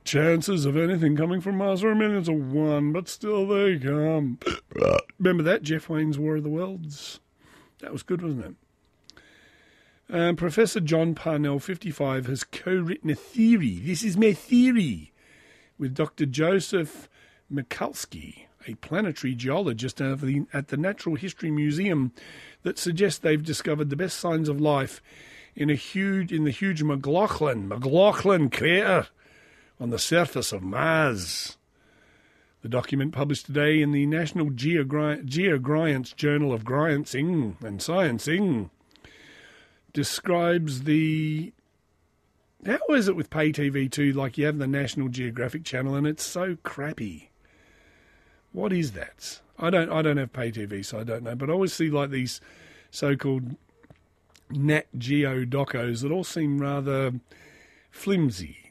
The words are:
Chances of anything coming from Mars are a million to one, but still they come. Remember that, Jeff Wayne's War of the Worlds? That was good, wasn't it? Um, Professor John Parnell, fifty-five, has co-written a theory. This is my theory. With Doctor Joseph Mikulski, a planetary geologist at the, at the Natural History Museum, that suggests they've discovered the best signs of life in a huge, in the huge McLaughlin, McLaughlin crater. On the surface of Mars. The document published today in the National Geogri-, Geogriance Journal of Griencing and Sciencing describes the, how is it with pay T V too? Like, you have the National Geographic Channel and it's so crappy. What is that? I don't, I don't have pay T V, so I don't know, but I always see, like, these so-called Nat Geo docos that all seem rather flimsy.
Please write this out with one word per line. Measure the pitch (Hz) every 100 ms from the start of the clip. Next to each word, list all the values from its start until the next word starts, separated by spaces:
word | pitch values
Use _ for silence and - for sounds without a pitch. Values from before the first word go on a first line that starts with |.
Chances | - 143 160 165 202 180 139
of | 151
anything | 170 180 156 147
coming | 165 185
from | 190 190
Mars | 196 185
are | 220
a | 214
million | 214 202
to | 165
one, | 156 131 147 156 147 147
but | 165 175
still | - 214 208 196
they | 202 202 165
come. | 131 151 156 160 135 120 - - - - - - - -
Remember | 185 175
that, | 156 220
Jeff | 151 160 -
Wayne's | 156 156 143
War | 151 156
of |
the | 147
Worlds? | 156 190 190 156 143 - - _ _ - - - -
That | -
was | 139
good, | - 180
wasn't | 170 127 -
it? | - _ _ _ _ - - - - _ _ _ _ _ _ - 175
Um, | 170 165
Professor | 170 214 220 220
John | 151 160 165 156
Parnell, | 165 147 147 139
fifty-five, | - 180 175 - 139 131 127
has | 135
co-written | - - 180 185 165 - 156
a | 139
theory. | - 240 226 233 127 87
This | 127 170
is | 226 175
my | 220
theory. | 180 - 240 254 240 156 85 76 _ _ - - - _ -
With | 131 131
Doctor | 151 - 143
Joseph | 131 160 196 - 190 151 - - _ - _ -
Mikulski, | 139 127 - - - - 78 73 - - _ -
a | 107
planetary | - 170 202 - 127
geologist | 120 131 160 180 110 127 -
at | 135 135
the, | 135 143 -
at | 143 -
the | 143
Natural | 185 202 170 147
History | 185 - 160
Museum, | 147 147 151 196 156 127 - - - - -
that | - -
suggests | 175 170 196 -
they've | 160 151
discovered | 156 - 170 151 147
the | 139
best | 185 -
signs | 175 160 151
of | 143
life | 151 143 131 - - - - - - -
in | 147
a | 139
huge, | - 190 196 196 170
in | 160
the | 151
huge | 120 196 160
McLaughlin, | 151 139 139 170 214 - 151 113 98
McLaughlin | 113 131 165 202 - 196 185 135
crater. | - 160 180 214 175 - _ _ - - - _ -
On | 120
the | 113
surface | - 170 170 131 113
of | 98
Mars. | 92 117 160 160 147 104 87 - - - _ _ _ _ _ _ _ _ _ _
The | 113
document | 123 - 139 139
published | 131 143 139 -
today | 143 151 156
in | 147
the | 143 143
National | 156 156 170 151
Geogri-, | 123 143 170 135 147 151 147 131
Geogriance | 151 190 143 127 156 165 135 120 -
Journal | 147 147 143
of | 117
Griencing | 113 139 160 143 - 127 165 170 113 87
and | 113 98
Sciencing | - 180 165 117 143 180 196 120 90 _ _ _ - - - - - - _ _ _
describes | 147 139 - - 175 170 175 156 131
the, | 143 156 156 156 156 151 170 - _ _ _ _ _ _ _ _ _ _ -
how | 302 622
is | 285 196
it | 170
with | -
pay | 156 156
T | 147 143
V | 139 131
too? | - 143
Like, | 139 135 147
you | 147
have | 151
the | 135
National | 139 135 - 131
Geographic | 123 120 120 123 156 160
Channel | 127 135 139
and | 151
it's | 151
so | - 175 185 165
crappy. | - - 147 - 107 80 - _ _ _ _ _ _ _ _ _ _ _ _
What | 180 208
is | 180 143
that? | 95 - - - - _ -
I | 170
don't, | 180 165
I | 160
don't | 156 143
have | 131
pay | 131 117
T | 110
V, | 104 101
so | 98 110
I |
don't | 113 113
know, | 117 120
but | 139
I |
always | 180 190
see, | - 160
like, | 147 143
these | 135 127 - - - - - -
so-called | - 143 135 139 131 123 - _ _ - - _ _ _ - -
Nat | 147 147 151 - 127
Geo | 120 147 139 127
docos | 123 135 139 127 120 117
that | 139
all | 180
seem | 170 170 147 143
rather | 139 143 139 135 135 123 - - - - - _ _
flimsy. | - 196 190 143 92 78 - -